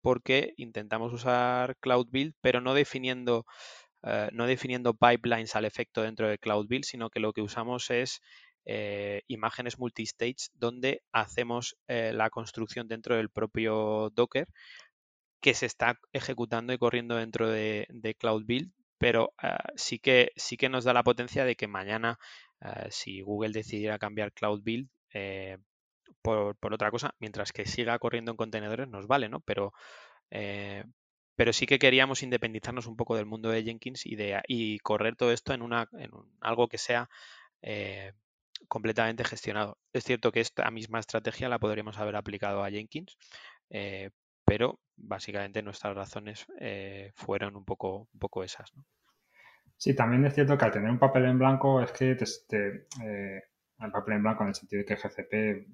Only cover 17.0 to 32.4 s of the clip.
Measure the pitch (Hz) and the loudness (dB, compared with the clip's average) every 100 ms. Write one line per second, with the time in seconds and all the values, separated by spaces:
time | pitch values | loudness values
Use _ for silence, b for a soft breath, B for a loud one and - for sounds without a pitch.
17 | 120 117 113 113 113 110 107 107 - 120 | 0 -2 -2 0 0 0 -2 -2 -6 -6
18 | 110 - 113 110 110 123 180 - _ - | -6 -2 0 0 0 -2 -4 -12 _ 0
19 | 123 117 - - - - - 285 - 123 | 4 4 2 -2 -4 -4 -6 -8 -6 0
20 | 135 127 123 - - 123 131 131 120 120 | 6 8 6 2 -8 -2 0 2 4 4
21 | 120 120 123 139 127 117 107 98 98 110 | 4 2 0 0 0 0 -4 -4 -4 -2
22 | 117 113 B B B _ - - - - | -2 -4 B B B _ -12 -10 -8 -8
23 | - 95 98 104 110 107 107 107 107 107 | -8 -8 -6 -2 -2 -4 -6 -4 -2 -2
24 | 104 104 104 - 107 104 107 117 135 _ | -4 -4 -6 -2 -2 0 -2 -4 -6 _
25 | _ 104 98 95 95 95 _ _ _ _ | _ -8 -8 -8 -10 -14 _ _ _ _
26 | _ _ 113 110 104 104 104 107 107 113 | _ _ -2 0 0 -4 -6 -2 0 0
27 | 143 - 110 104 101 - 104 - 117 120 | -4 -8 -10 -8 -8 -6 -4 -2 0 0
28 | 117 120 117 113 110 107 107 117 135 101 | 0 -2 -4 -4 -4 -4 -4 -4 -6 -8
29 | 104 139 107 - - 98 101 B B B | 0 0 0 -4 -4 -2 -2 B B B
30 | B B _ - 101 101 101 101 107 _ | B B _ -8 -6 -8 -8 -10 -14 _
31 | _ _ _ - 117 - 123 139 135 131 | _ _ _ 2 2 4 2 6 8 8
32 | 135 131 131 120 | 6 2 0 0